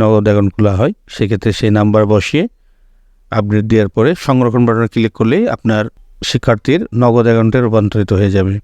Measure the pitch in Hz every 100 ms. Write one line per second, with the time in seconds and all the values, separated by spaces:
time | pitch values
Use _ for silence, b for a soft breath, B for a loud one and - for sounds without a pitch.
0 | 110 107 104 104 101 - 104 95 139 -
1 | - - 104 104 110 - 110 107 104 107
2 | 104 107 - 147 220 - _ _ _ _
3 | _ _ _ 113 104 107 110 110 101 -
4 | 120 180 - 127 123 120 117 113 113 120
5 | 113 - 113 165 240 - 113 107 107 -
6 | - - - 127 - 110 - 165 233 117
7 | 123 117 113 117 113 127 120 110 104 107
8 | 98 98 101 98 95 101